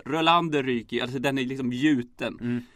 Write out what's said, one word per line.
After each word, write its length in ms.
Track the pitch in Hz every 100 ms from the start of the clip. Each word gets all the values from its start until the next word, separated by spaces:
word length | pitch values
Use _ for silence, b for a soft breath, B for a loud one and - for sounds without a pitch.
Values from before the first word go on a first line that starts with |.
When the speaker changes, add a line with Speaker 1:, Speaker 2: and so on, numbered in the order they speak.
| -
Speaker 1:
"Rölander 580 | 156 160 170 170 151
ryker", 380 | 131 123 107 117
alltså 180 | 120 131
den 180 | 135 135
är 80 | 127
liksom 280 | 135 127
gjuten. 640 | 123 147 139 120 - 120 -
Speaker 2:
Mm. 200 | 120 120 120